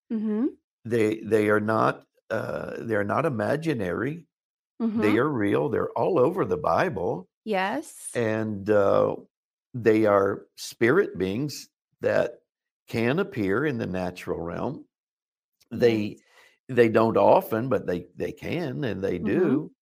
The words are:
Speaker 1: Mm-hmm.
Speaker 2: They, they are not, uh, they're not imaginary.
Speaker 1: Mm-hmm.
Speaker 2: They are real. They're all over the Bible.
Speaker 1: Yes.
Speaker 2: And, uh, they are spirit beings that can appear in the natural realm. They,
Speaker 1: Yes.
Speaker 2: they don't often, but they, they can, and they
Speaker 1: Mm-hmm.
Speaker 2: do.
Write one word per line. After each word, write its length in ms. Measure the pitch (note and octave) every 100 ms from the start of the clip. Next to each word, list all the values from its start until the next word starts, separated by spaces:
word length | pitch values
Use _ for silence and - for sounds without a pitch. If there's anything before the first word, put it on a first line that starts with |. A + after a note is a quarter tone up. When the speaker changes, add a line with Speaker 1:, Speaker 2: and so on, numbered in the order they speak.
| -
Speaker 1:
Mm-hmm. 360 | A3 G#3+ G#3+ D4 - _ _ A2+
Speaker 2:
They, 360 | A#2 G#2+ A2
they 260 | G#2+ A2 G#2+
are 120 | G#2+
not, 420 | G#2+ A2+ C3 C#3 _ _ -
uh, 440 | A2 A#2 D2+ - -
they're 240 | A2+ G#2
not 220 | G2+ G#2 D#3
imaginary. 1000 | A#2 G#2+ C#3+ D#3+ B2+ F2+ F2+ B2+ E3+ - _ _ _ _ -
Speaker 1:
Mm-hmm. 200 | A3+ G#3
Speaker 2:
They 160 | G#2+ G#2+
are 120 | D3
real. 400 | C3 G2+ B2 D3
They're 220 | G2 -
all 280 | - A#2+ F3
over 260 | B2 F#3 A#2+
the 120 | -
Bible. 720 | E2 F#2 F3+ G#2 F2+ D#3 F#3 _ A3
Speaker 1:
Yes. 640 | G3 F#3+ C4+ D#4+ - - B2
Speaker 2:
And, 540 | A2 A2 A2 G2+ G2
uh, 460 | G#2 G2 G#2 G#2 - - _ _ _ _ B2
they 300 | A2 A2 G#2+
are 400 | G2+ G2 A#2 - -
spirit 600 | - - A#2 E3+ G#3+ F2
beings 500 | F#2 G#2 D3 - - _ _ _
that 340 | G#2+ G#2 F#2 - _ _ _ _ -
can 300 | A#2 A#2 D#3+
appear 460 | G3 - F#2+ G#2 D3+
in 120 | A#2+
the 80 | G2+
natural 520 | F#2 F2+ F2 - E2
realm. 460 | E2+ E2+ G#2 E3 - _ _ _ _ _ _ _ -
They, 240 | A2 A#2+ A2
Speaker 1:
Yes. 240 | G#2+ - _ _ _ _ -
Speaker 2:
they 200 | A#2 A#2
don't 280 | A2 A2+ G2
often, 520 | G#2 D#3+ F#3 A2+ C3
but 180 | G2+ -
they, 180 | F2+ - -
they 160 | F2+
can, 500 | - F#2+ D3 D#3 C3+
and 200 | C3 F#2+
they 140 | F#2+ F#2
Speaker 1:
Mm-hmm. 80 | -
Speaker 2:
do. 460 | E3 F3+ D4 - _